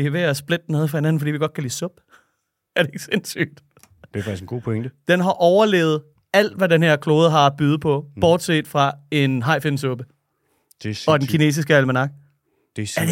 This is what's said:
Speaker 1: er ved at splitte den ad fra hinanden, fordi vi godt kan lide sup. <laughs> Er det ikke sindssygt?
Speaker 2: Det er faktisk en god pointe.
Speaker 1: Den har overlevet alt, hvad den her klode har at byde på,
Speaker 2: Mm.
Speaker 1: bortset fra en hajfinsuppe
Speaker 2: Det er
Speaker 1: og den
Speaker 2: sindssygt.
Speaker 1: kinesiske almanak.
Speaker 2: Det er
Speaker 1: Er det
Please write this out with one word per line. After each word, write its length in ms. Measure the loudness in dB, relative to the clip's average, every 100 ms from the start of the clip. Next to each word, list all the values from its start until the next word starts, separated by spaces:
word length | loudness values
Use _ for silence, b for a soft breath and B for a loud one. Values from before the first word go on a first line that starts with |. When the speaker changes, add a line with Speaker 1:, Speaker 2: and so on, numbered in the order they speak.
| 0
Speaker 1:
er 40 |
ved 100 | -2
at 160 | -2 -2
splitte 300 | -4 -6 -4
den 80 |
ad 140 | -2 -2
fra 100 | -2
hinanden, 220 | -2 -2
fordi 100 | -2
vi 80 | -4
godt 140 | -4
kan 100 | -4
lide 100 | -8
sup. 180 | -8 -10 -12 _ b b b
<laughs> 400 | b _ _ -4
Er 60 |
det 60 | -4
ikke 100 | -6
sindssygt? 580 | -6 -6 -6 -6 -6 -8 _ _ _ _ -14
Speaker 2:
Det 60 | -10
er 40 |
faktisk 180 | -8 -8
en 40 | -10
god 140 | -10
pointe. 300 | -6 -6 -6 -6 -2
Speaker 1:
Den 120 | 0
har 100 | 0
overlevet 720 | 2 4 4 4 2 2 0 -6 _ _
alt, 240 | 0 0 0
hvad 120 | 0
den 140 | 2
her 140 | 4 2
klode 340 | 2 4 4
har 160 | 4 4
at 100 | 2
byde 200 | 0 0
på, 280 | 0 -2 -4
Speaker 2:
Mm. 60 | 0
Speaker 1:
bortset 460 | 2 2 0 -2 -2
fra 240 | 0 0 -2 _
en 320 | 0 0 0
hajfinsuppe 600 | 0 0 -2 -2 -4 -6
Speaker 2:
Det 60 | -10
er 40 | _ _ _ _ _ _ _
Speaker 1:
og 60 |
den 100 | -8
Speaker 2:
sindssygt. 360 | -4 0 2 2
Speaker 1:
kinesiske 460 | 2 2 0 2 2
almanak. 340 | 4 0 -2
Speaker 2:
Det 60 | -6
er 840 | _ _ _ _ _ -10 -6 -4
Speaker 1:
Er 40 |
det 20 | 0